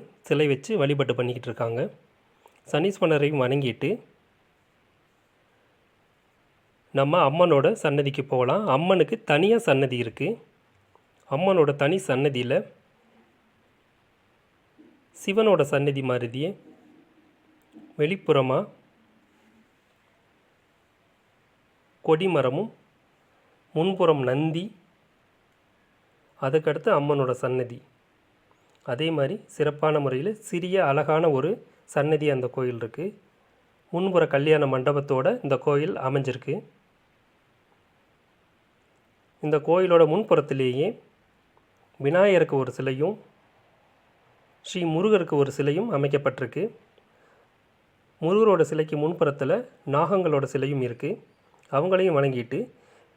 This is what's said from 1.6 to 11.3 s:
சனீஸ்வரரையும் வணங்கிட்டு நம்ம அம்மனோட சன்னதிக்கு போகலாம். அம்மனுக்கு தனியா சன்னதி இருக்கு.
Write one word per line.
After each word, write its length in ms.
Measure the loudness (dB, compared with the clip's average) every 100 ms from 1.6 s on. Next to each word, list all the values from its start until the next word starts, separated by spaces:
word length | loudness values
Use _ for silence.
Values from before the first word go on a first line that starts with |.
| -4 -4 -6 -10 _ _ _ _ _ _ -6
சனீஸ்வரரையும் 720 | -2 -2 0 0 2 0 0
வணங்கிட்டு 460 | 0 0 -2 -4 -4 -6 -10 _ _ _ _ _ _ _ _ _ _ _ _ _ _ _ _ _ _ _ _ _ _ _ _ _ _ _ _
நம்ம 260 | -2 0 2
அம்மனோட 420 | 2 4 4 4 4 0
சன்னதிக்கு 400 | -2 0 -2 -2
போகலாம். 400 | -2 0 0 0 0
அம்மனுக்கு 480 | 0 2 2 2 0 0
தனியா 280 | 2 4 2 2
சன்னதி 280 | 2 2 -2
இருக்கு. 300 | -6 -6 -8 -8 -12 _ _ _ _ _ _ _ -8